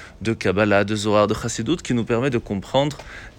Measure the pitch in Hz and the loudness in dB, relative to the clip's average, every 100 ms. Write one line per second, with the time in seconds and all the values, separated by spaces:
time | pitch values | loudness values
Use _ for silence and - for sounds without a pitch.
0 | - - 113 110 101 92 104 98 104 107 | -20 -6 -4 0 0 2 4 4 2 0
1 | 104 104 104 107 117 - 113 175 - 123 | 2 4 4 0 -4 -4 -2 -2 -2 -2
2 | 107 117 139 117 - 98 - 135 147 - | 0 0 0 -2 -2 -6 -2 0 0 -4
3 | - - - | -14 -16 -18